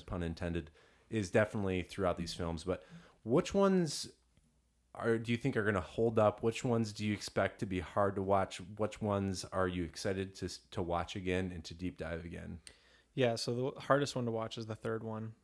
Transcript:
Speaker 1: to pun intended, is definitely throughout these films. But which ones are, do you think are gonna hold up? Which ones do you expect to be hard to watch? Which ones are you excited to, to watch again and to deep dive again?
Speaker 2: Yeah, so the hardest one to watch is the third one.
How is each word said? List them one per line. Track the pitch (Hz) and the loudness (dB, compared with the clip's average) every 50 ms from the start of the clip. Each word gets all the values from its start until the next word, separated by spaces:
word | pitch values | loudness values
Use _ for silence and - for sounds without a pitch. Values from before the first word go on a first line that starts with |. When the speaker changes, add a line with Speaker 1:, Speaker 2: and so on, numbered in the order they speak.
Speaker 1:
to | - | -6
pun | - 101 90 | -6 -4 -2
intended, | 87 82 85 - 87 85 85 85 80 - - - - _ _ _ _ _ | -2 -2 -4 -4 -4 -2 -2 -2 -4 -6 -16 -20 -20 _ _ _ _ _
is | 113 110 101 85 | -2 -2 -2 4
definitely | - 113 107 - - 110 98 95 92 92 85 | 4 4 4 4 2 -2 0 2 0 0 -2
throughout | - - - 95 87 85 85 | -4 -4 0 2 2 2 0
these | 87 85 - | -4 -6 -4
films. | - 87 82 85 82 - | -4 -4 -2 -4 -4 -2
But | 87 90 - - - - - - - _ _ _ | -2 -2 -2 -4 -16 -20 -20 -20 -20 _ _ _
which | 110 120 170 175 - - | 2 2 2 2 2 2
ones | 196 196 196 190 185 170 147 - - - - - _ _ _ _ _ _ _ _ _ _ _ _ _ _ _ - | 4 4 6 6 4 2 2 -2 -6 -8 -10 -12 _ _ _ _ _ _ _ _ _ _ _ _ _ _ _ -12
are, | - - 117 117 | -2 2 2 2
do | 113 117 113 | 2 2 0
you | 120 113 | 0 0
think | - 139 120 | 0 0 0
are | 117 101 | 2 2
gonna | 107 104 92 | 4 2 2
hold | 85 - - - 113 117 110 110 | 0 -2 0 2 2 4 6 6
up? | 107 104 101 - | 6 6 6 4
Which | - 113 - - - | 0 0 0 0 0
ones | 131 117 113 113 107 | 2 2 2 2 0
do | 104 107 107 | -2 -2 0
you | 107 104 | 0 0
expect | 95 - - - - 98 95 - - | 0 -4 -2 0 2 0 0 0 -4
to | - | -4
be | 98 92 90 | -2 0 -2
hard | 80 - - 104 101 98 95 | -2 0 2 2 2 2 2
to | 101 | 0
watch? | 95 95 101 98 95 - - - 92 85 107 | 2 4 4 4 4 0 -4 -12 -12 -12 -4
Which | 107 107 107 - - | -2 -2 -2 -2 -2
ones | 110 104 101 101 98 98 92 90 - - | 0 0 2 2 2 0 -2 -4 -6 -4
are | - 95 92 | 0 2 2
you | 92 90 90 85 | 2 2 0 -4
excited | 80 - - - 104 95 95 98 95 - | -4 -6 -4 -2 -2 -2 -2 -4 -6 -6
to, | - 95 87 - - - _ | -8 -8 -6 -8 -10 -14 _
to | - 107 | -6 -4
watch | 92 85 85 85 85 - - | -2 0 0 -2 -2 -2 -6
again | 104 92 92 90 92 95 90 87 | -4 -2 0 0 2 0 -2 -4
and | 87 80 | -8 -10
to | - | -12
deep | 82 82 92 90 78 | -10 -6 -6 -6 -6
dive | - 80 82 85 82 85 | -6 -6 -6 -6 -6 -6
again? | 85 85 85 85 85 87 80 - - - _ _ _ _ _ _ _ _ | -8 -10 -10 -10 -10 -12 -12 -14 -18 -20 _ _ _ _ _ _ _ _
Speaker 2:
Yeah, | 135 127 117 117 | 2 2 2 2
so | 113 - 131 120 120 127 143 - | 0 -2 -2 -2 0 -2 -4 -4
the | - | -8
hardest | - - 135 143 143 135 - | 2 4 4 4 4 0 -2
one | 131 120 | -4 -2
to | 117 | -2
watch | 113 110 113 113 - 120 | -2 -2 -4 -4 -6 -8
is | 113 | -8
the | 107 110 | -8 -8
third | - - 113 113 113 | -6 -4 -4 -4 -2
one. | 113 113 110 110 110 113 110 _ | -4 -6 -6 -6 -8 -8 -12 _